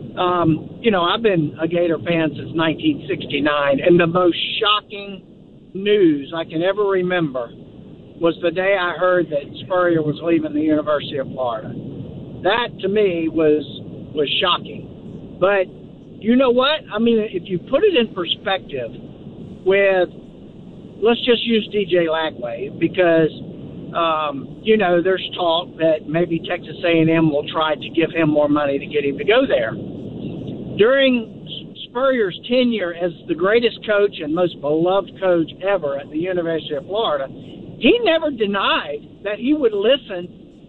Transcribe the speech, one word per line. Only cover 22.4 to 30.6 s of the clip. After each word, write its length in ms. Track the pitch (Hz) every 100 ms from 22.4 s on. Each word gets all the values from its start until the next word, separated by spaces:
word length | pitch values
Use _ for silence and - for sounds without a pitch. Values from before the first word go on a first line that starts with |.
| 120 117 139 170
because, 520 | 165 175 180 165 156 - - - - - 151 170
um, 640 | 165 156 151 139 123 -
you 140 | 214 220
know, 260 | 180 175
there's 260 | 175 185 -
talk 420 | - 175 165 180 -
that 280 | 160 156 -
maybe 320 | 160 175 165
Texas 380 | - 175 - 160
A 160 | 175 165
and 100 | 160
M 200 | 165 160
will 180 | 143 151
try 260 | 170 156
to 140 | 151 -
give 220 | 165 160
him 180 | 165 156
more 180 | 147 147
money 300 | 147 143 139
to 80 | 135
get 180 | 147
him 140 | 143 139
to 60 |
go 220 | 147 233 277
there. 280 | 139 113 101 - - - - - - - -